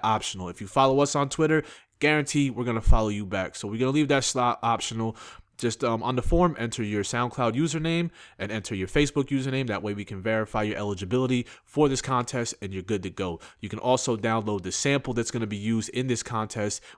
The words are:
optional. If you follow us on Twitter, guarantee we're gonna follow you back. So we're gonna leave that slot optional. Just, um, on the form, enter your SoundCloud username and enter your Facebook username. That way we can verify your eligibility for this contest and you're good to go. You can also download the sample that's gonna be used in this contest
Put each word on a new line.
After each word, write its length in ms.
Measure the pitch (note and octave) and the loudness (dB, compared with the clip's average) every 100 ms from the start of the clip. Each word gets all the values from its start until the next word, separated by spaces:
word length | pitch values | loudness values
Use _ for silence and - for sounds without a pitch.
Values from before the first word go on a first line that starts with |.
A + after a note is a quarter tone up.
optional. 440 | A2 G#2+ - F#2+ F2+ | 2 0 -2 -6 -8
If 120 | - | -10
you 80 | G2+ | -2
follow 320 | C#3 C3+ C3+ | 4 4 6
us 160 | C#3+ D3 | 2 2
on 140 | C#3 | -2
Twitter, 340 | - D#3 D#3 - - _ _ | 0 2 2 0 -12 _ _
guarantee 500 | D3 D3+ C#3+ D3 C#3 | 2 2 2 2 0
we're 140 | A2+ | 0
gonna 160 | B2 A2+ | -2 2
follow 300 | - A#2 A2 | 8 8 6
you 140 | G#2 | 0
back. 300 | G2 G2 F#2 | -2 -2 -4
So 140 | - G#2 | -6 -8
we're 100 | A2+ | -2
gonna 140 | B2+ | 0
leave 160 | D3 C#3+ | 2 4
that 160 | C#3 | 2
slot 340 | B2+ B2+ B2 - | 2 0 0 0
optional. 560 | A#2 A2+ - A2+ A2+ - - - - - | 0 0 -2 -4 -4 -6 -14 -20 -20 -4
Just, 280 | A#2+ - | -4 -2
um, 180 | A#2+ A2+ | -2 0
on 140 | A#2 B2+ | 0 0
the 60 | |
form, 340 | - E3 F3 C3+ | 2 4 4 2
enter 240 | A#2 A#2 | -4 -4
your 220 | G#2 G#2 | -2 -2
SoundCloud 500 | G2 A#2+ B2 C3+ A#2 | 0 -2 -2 0 0
username 560 | A#2+ D#3+ D#3+ D#3+ E3 E3+ - - - | 2 0 0 0 0 -2 -6 -20 -10
and 100 | G#2 | -6
enter 240 | G#2+ - | -4 -4
your 140 | G2+ F#2+ | -4 0
Facebook 380 | C#3+ C#3+ D3 B2+ | 2 2 2 0
username. 420 | C#3 C3+ C3 B2 | -2 0 -2 0
That 160 | G2+ | -2
way 100 | G#2 | -2
we 100 | G2+ | -4
can 160 | G2+ G2 | -6 -6
verify 440 | G#2 A2 G#2+ A2+ | -2 0 0 -2
your 120 | G#2+ G#2 | -2 -2
eligibility 720 | G#2 G2 F#2 B2+ B2+ B2+ - - | -4 -4 0 0 2 0 -2 -12
for 240 | _ C#3+ D3 | _ 2 2
this 140 | C3 | 2
contest 540 | - B2+ A#2+ B2+ A#2 - | 0 -2 -2 -4 -4 -6
and 140 | G2 | -8
you're 80 | F#2+ | -8
good 220 | F2+ G#2 | -2 -2
to 60 | F2+ | -2
go. 280 | - F#2 E2 - - | -4 -6 -6 -12 -14
You 80 | G2+ | -10
can 100 | G#2+ | -4
also 380 | B2 B2+ - A2+ | 0 2 2 0
download 480 | A2+ A2+ G#2+ G2+ | 0 0 0 -2
the 80 | F2+ | -2
sample 420 | - C#3+ C#3 C3+ | -2 0 0 0
that's 160 | A#2 A2+ | -2 -2
gonna 160 | B2 A2 | -4 -4
be 100 | G#2 | -2
used 340 | G#2+ A2+ G#2+ | 0 0 0
in 180 | A#2+ B2+ | -4 -2
this 160 | A#2 | -2
contest 580 | - A#2 G#2+ A#2 G#2 - - | -2 -6 -4 -4 -4 -4 -10